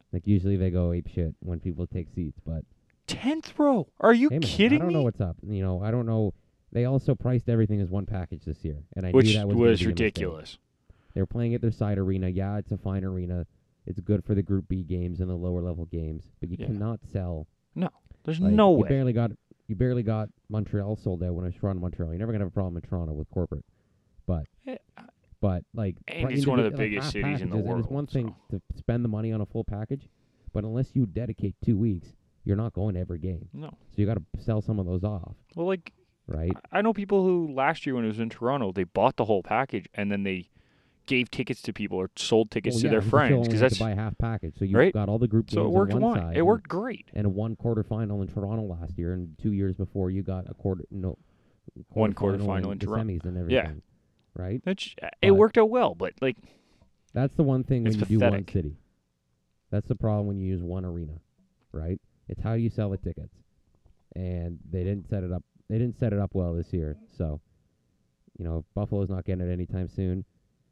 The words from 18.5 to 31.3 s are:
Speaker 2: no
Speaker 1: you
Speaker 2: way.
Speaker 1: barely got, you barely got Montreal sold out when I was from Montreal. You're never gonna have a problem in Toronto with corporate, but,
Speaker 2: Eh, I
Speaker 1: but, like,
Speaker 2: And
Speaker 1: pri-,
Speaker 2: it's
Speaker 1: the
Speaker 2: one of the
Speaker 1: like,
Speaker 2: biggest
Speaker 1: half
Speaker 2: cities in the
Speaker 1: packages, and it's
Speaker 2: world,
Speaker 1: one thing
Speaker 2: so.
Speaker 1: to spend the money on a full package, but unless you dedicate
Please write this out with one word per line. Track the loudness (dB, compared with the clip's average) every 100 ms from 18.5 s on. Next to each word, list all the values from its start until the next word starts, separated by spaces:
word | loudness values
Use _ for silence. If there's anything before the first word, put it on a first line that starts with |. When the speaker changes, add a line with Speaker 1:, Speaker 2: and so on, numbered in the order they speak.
Speaker 2:
no | 8 8 8
Speaker 1:
you |
Speaker 2:
way. | 6
Speaker 1:
barely | 2 2
got, | 2 0 -4 _ -20 -8
you | 0
barely | 0 2
got | 0 -2 -4 _ -6
Montreal | -4 -2 -2 -2 -4
sold | -4 -2
out | -2
when | -2
I | -4
was |
from | -4 -2 -2
Montreal. | -4 -6 -6
You're | -4
never | -4
gonna | -2
have | -2
a |
problem | -2 -2 -4
in |
Toronto | -6 -4 -4
with | -6 -6
corporate, | -4 -4 -4 -12 _ _ _ _ _ -4
but, | -2 -4 _ -14
Speaker 2:
Eh, | -14 _ -20
I | -20 _ _ -4
Speaker 1:
but, | -2 -2 -6
like, | -6 -6 -6 -10
Speaker 2:
And | -4
Speaker 1:
pri-, | -2
Speaker 2:
it's | 0
Speaker 1:
the | 2
Speaker 2:
one | 4
of |
the | 2
Speaker 1:
like, | 2
Speaker 2:
biggest | -2 -2
Speaker 1:
half | -4
Speaker 2:
cities | -2 -2 -2
in | -2
the | -2
Speaker 1:
packages, | -2
and | -2
it's | -2
Speaker 2:
world, |
Speaker 1:
one | -4 -2
thing | -2 -4 -8 -10
Speaker 2:
so. | -10
Speaker 1:
to | -8 -10
spend | -2 0
the | 0
money | -2 -2
on | -2
a | -4
full | -4
package, | -6 -6 -6 -8 -10 _ _ _ -8
but | -6
unless | -4 -2 -2 0
you | 0
dedicate | -2 -6